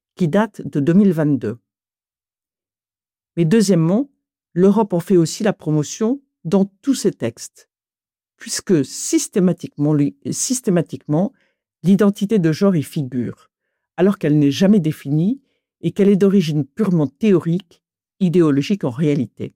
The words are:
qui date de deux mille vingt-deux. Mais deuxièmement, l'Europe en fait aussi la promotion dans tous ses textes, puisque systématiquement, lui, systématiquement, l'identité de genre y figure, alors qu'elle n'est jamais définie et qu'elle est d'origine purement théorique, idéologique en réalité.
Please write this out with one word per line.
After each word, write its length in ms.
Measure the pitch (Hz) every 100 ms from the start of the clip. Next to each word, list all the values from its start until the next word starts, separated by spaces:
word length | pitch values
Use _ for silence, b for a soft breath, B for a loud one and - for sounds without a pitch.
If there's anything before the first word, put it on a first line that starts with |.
| _
qui 140 | - 170
date 320 | 190 220 - -
de 140 | 151
deux 120 | 139
mille 200 | 180 202
vingt-deux. 460 | 160 151 135 107 117 _ _ _ _ _ _ _ _ _ _ _ _ _ _ _ _ _ 170
Mais 80 |
deuxièmement, 680 | 160 226 190 170 160 208 285 _ _ _ _
l'Europe 400 | 170 190 202 214
en 80 | 170
fait 160 | - 180
aussi 260 | 160 -
la 100 | 151
promotion 680 | - 156 151 143 - 220 277 _ _
dans 220 | 165 190 196 _
tous 120 | -
ses 180 | 254 196
textes, 560 | - 117 - - _ _ _ _ _ _ _ _ _
puisque 480 | - - - 170
systématiquement, 1120 | 131 - - 330 - 214 180 165 139 - 147
lui, 220 | 151 143 - 123
systématiquement, 1000 | 131 - 247 220 175 - - - 151 208 - _ _ _ _
l'identité 560 | 165 196 202 202 196 220
de 140 | 160
genre 240 | 156 202 175
y 60 |
figure, 680 | 131 165 127 123 113 - _ _ _ _ _ -
alors 220 | 190 202
qu'elle 200 | 151 151
n'est 120 | 143
jamais 300 | 135 190 214
définie 600 | 156 - 139 151 185 277 _ _ _ _
et 120 | 170
qu'elle 160 | - 202
est 80 | 196
d'origine 480 | 196 196 160 151
purement 420 | 131 - 202 175 139
théorique, 760 | - 220 175 165 175 - _ _ _ _ -
idéologique 640 | 180 175 160 139 139 202
en 60 | 151
réalité. 640 | 113 151 143 120 - 117